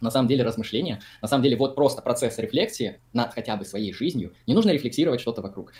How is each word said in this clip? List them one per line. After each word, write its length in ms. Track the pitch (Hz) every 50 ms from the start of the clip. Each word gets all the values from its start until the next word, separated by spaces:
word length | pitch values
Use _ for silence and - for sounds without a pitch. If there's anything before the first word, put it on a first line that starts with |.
на 120 | 117 113 120
самом 160 | 135 127 113
деле 160 | 135 139 120
размышления, 560 | 117 107 - 110 - - 110 185 165 110 - - - - - -
на 60 | -
самом 140 | 147 135 123
деле 140 | 139 120
вот 180 | 107 135 135 -
просто 280 | 139 143 135 - - -
процесс 360 | 123 117 - 131 113 - -
рефлексии 640 | 110 107 - 151 190 - - - 120 101 - - _ _ -
над 220 | 120 120 117 -
хотя 220 | - - 120 107
бы 80 | 101 104
своей 280 | - - 101 107 98 -
жизнью, 400 | - 135 170 151 123 92 87 - _ _
не 80 | - 135
нужно 160 | 214 220 208
рефлексировать 500 | 170 139 - 123 - - 156 165 127 117
что-то 220 | - 117 110 - 95
вокруг, 300 | 95 98 98 - - - -